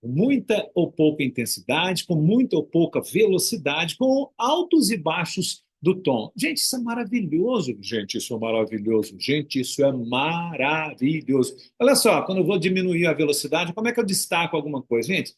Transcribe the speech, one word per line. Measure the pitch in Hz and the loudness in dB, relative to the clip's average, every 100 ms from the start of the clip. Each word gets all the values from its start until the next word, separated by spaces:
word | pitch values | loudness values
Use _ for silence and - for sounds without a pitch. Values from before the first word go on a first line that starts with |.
com | 117 | -4
muita | 131 240 277 - 208 - | 0 2 0 0 -2 -2
ou | - 160 | -2 -2
pouca | - 156 151 | 2 2 2
intensidade, | 135 123 113 - - 143 180 180 | -4 -2 -6 -6 -2 0 0 -2
com | - | -2
muita | 165 156 233 254 | 2 4 4 4
ou | 165 | 0
pouca | - 170 160 135 | 0 2 2 0
velocidade, | - 185 214 185 - 214 143 147 170 | -2 2 4 2 0 -2 -4 -2 -4
com | - 262 269 277 - | 0 2 2 0 -2
altos | 233 330 349 320 202 | 0 0 4 4 4
e | 220 | 0
baixos | 156 165 170 - - - _ _ | -2 -2 -4 -4 -6 -8 _ _
do | 151 | 0
tom. | 185 190 120 107 | 0 0 0 -2
Gente, | - 277 311 | -4 -4 -2
isso | - | -2
é | 262 | -2
maravilhoso. | 233 233 220 240 180 156 214 254 135 104 | -4 -6 -2 -2 0 0 0 0 -2 -6
Gente, | - 113 98 117 | -6 -6 -4 -6
isso | - | -6
é | 113 | -6
maravilhoso. | 113 113 110 110 104 110 104 95 | -2 0 0 -2 0 0 0 -8
Gente, | - 147 143 139 | -4 -2 -2 -4
isso | 123 - | -4 0
é | 139 | 0
maravilhoso. | 127 117 127 147 170 170 151 135 156 156 127 131 156 139 135 123 - - _ | 2 -4 -2 -2 -4 -6 -2 -2 0 -4 -2 0 0 0 2 2 -2 -20 _
Olha | 240 | 4
só, | 285 226 160 | 6 4 2
quando | 139 190 | 2 0
eu | |
vou | 165 196 | 2 2
diminuir | 170 185 185 170 | 2 0 0 2
a | 170 | 2
velocidade, | 151 151 143 139 156 175 | 2 0 0 0 -2 -2
como | 170 226 | -2 -2
é | |
que | 233 | 0
eu | |
destaco | 214 180 - 170 170 | 0 -2 0 -2 0
alguma | 165 147 139 | -2 -4 -8
coisa? | - 117 117 | -2 -2 0
Gente | 185 113 | -2 -4